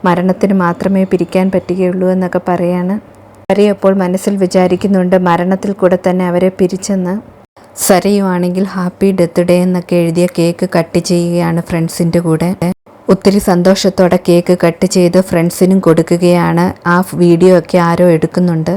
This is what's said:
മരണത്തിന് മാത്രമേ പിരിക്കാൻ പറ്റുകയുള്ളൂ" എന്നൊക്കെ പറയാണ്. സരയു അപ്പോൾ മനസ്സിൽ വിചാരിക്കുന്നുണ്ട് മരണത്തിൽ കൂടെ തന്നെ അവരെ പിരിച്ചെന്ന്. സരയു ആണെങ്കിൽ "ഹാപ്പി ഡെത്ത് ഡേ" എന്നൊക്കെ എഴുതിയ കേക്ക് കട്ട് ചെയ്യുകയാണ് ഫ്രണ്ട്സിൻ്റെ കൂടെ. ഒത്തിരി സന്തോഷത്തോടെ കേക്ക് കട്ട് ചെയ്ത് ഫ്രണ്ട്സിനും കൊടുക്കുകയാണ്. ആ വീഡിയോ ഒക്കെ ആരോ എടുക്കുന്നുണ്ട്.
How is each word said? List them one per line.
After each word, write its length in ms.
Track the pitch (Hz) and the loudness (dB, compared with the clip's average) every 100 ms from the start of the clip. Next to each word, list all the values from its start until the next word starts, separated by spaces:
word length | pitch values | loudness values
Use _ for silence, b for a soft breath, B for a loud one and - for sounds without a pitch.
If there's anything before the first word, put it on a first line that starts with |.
| 185 | 2
മരണത്തിന് 480 | 175 185 185 196 | 0 0 0 0
മാത്രമേ 500 | 196 175 175 190 196 | 0 0 -2 -2 0
പിരിക്കാൻ 480 | 190 180 170 185 190 | 0 -2 -2 -2 0
പറ്റുകയുള്ളൂ" 580 | 185 - 180 185 185 185 | -2 -4 -2 -2 0 -2
എന്നൊക്കെ 320 | 185 180 180 180 | 0 -2 -4 -2
പറയാണ്. 480 | 175 175 180 180 208 - - - - - | -2 -2 -2 -4 -6 -8 -20 -20 -20 -4
സരയു 200 | 190 208 | 2 2
അപ്പോൾ 220 | 196 190 | 2 0
മനസ്സിൽ 440 | 196 180 185 - 202 | 0 0 -2 -2 -2
വിചാരിക്കുന്നുണ്ട് 800 | 185 185 185 180 202 196 180 190 | 0 2 0 0 0 0 2 0
മരണത്തിൽ 560 | 180 170 175 190 202 | 2 0 0 -2 -4
കൂടെ 240 | 196 185 180 185 | -2 0 0 0
തന്നെ 180 | 180 180 | -2 -2
അവരെ 220 | 175 185 | 0 -2
പിരിച്ചെന്ന്. 680 | 185 180 190 - 196 180 202 - - - _ B - | 0 -4 -2 -4 -4 -4 -6 -10 -20 -20 _ B -10
സരയു 480 | - 185 196 202 | -4 -2 0 0
ആണെങ്കിൽ 400 | 196 180 180 180 | 0 -2 -2 -2
"ഹാപ്പി 480 | 190 190 180 - 196 | -4 -4 -6 -2 -2
ഡെത്ത് 300 | 190 170 - | 0 -2 0
ഡേ" 160 | 175 180 | 0 2
എന്നൊക്കെ 340 | 180 180 - 175 | 0 -2 -2 -2
എഴുതിയ 320 | 170 165 180 - | 0 0 -2 0
കേക്ക് 300 | 170 170 180 | -2 -2 -4
കട്ട് 300 | - 165 170 | -2 -2 -4
ചെയ്യുകയാണ് 640 | 170 175 170 175 170 170 | -2 -2 0 -2 -2 -4
ഫ്രണ്ട്സിൻ്റെ 580 | 170 175 165 - 170 170 | -4 -4 -4 -2 0 0
കൂടെ. 300 | 170 160 170 190 175 190 _ - - | 0 0 0 -2 -4 -6 _ -14 0
ഒത്തിരി 320 | 190 202 202 | 2 2 2
സന്തോഷത്തോടെ 760 | 202 180 180 196 196 180 180 180 - | 2 2 2 2 0 0 2 2 2
കേക്ക് 280 | 175 175 180 | 0 2 0
കട്ട് 280 | 175 170 185 | 0 0 -2
ചെയ്ത് 360 | 190 175 185 | 2 2 2
ഫ്രണ്ട്സിനും 580 | 190 175 170 - 185 190 | 0 0 -2 0 2 2
കൊടുക്കുകയാണ്. 840 | 175 160 160 170 180 175 170 170 180 - 175 | 2 2 2 0 2 2 0 0 -2 -2 -2
ആ 160 | 175 185 | -2 -2
വീഡിയോ 440 | 165 175 170 185 180 | 0 2 4 6 4
ഒക്കെ 200 | - 180 | 2 0
ആരോ 280 | 170 165 180 | 0 2 2
എടുക്കുന്നുണ്ട്. 600 | 160 165 - 180 165 160 | 2 0 -2 0 0 -4